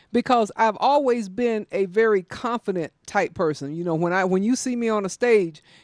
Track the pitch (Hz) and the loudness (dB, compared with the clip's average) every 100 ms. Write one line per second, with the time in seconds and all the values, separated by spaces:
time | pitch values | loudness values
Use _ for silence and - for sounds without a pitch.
0 | _ 233 240 240 208 - 220 202 254 294 | _ -2 2 2 2 0 0 2 2 2
1 | 269 240 196 190 240 220 214 175 196 190 | 2 0 -2 -2 -2 -2 -4 -4 -2 2
2 | 226 202 175 - 233 240 - 185 147 _ | 4 2 0 -8 -6 -4 -4 -4 -6 _
3 | - 208 175 - 165 143 139 165 175 160 | -4 -2 0 0 -2 -2 -8 -6 -4 -2
4 | 175 185 185 190 208 254 262 240 226 214 | 0 0 0 0 0 -2 -2 -2 -2 -2
5 | 185 - 240 220 170 151 _ - | -4 -2 4 4 2 -6 _ -20